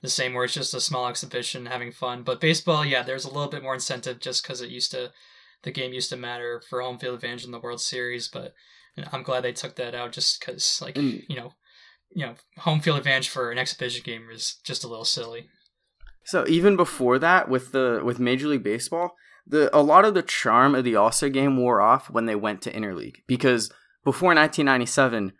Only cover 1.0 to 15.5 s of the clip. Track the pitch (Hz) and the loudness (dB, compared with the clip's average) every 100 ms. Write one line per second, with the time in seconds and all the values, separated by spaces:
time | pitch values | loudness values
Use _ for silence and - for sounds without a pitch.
1 | 123 120 127 123 117 131 120 127 120 - | -4 -6 -8 -8 -8 -8 -8 -10 -10 -8
2 | 127 123 123 123 160 160 - 151 147 131 | -8 -6 -6 -2 0 0 2 0 2 -2
3 | 123 131 127 139 143 143 131 131 - 127 | -2 -6 -6 -6 -6 -6 -6 -6 -4 -6
4 | 123 120 131 123 - 127 120 123 - 131 | -6 -8 -4 -4 -4 -10 -10 -6 -4 -4
5 | 123 _ - _ _ _ - 139 127 127 | -10 _ -20 _ _ _ -10 -8 -8 -6
6 | 123 127 123 120 120 120 - 127 127 120 | -8 -8 -10 -8 -8 -8 -8 -8 -6 -8
7 | 127 123 123 123 123 120 120 120 - 127 | -8 -8 -10 -10 -14 -14 -12 -6 -6 -4
8 | 123 120 117 - - _ _ _ _ - | -6 -6 -8 -10 -14 _ _ _ _ -16
9 | 147 135 127 127 123 123 127 - 120 120 | -12 -10 -4 -4 -4 -6 -12 -10 -10 -8
10 | 120 226 - - - - - - 131 139 | -10 -4 -2 -2 -8 -4 -2 -2 -6 -2
11 | 139 110 - 127 120 _ _ _ - _ | -2 -2 -8 -10 -10 _ _ _ -20 _
12 | _ 190 127 120 _ - - 156 165 143 | _ -8 -8 -10 _ -6 0 2 2 0
13 | 131 135 127 135 120 120 127 - 123 120 | 2 0 0 -4 -4 -4 -4 -4 -6 -8
14 | 120 113 113 113 - - - 123 123 113 | -10 -12 -14 -8 -8 -8 -10 -8 -8 -6
15 | - - 113 117 - | -2 -2 -6 -12 -16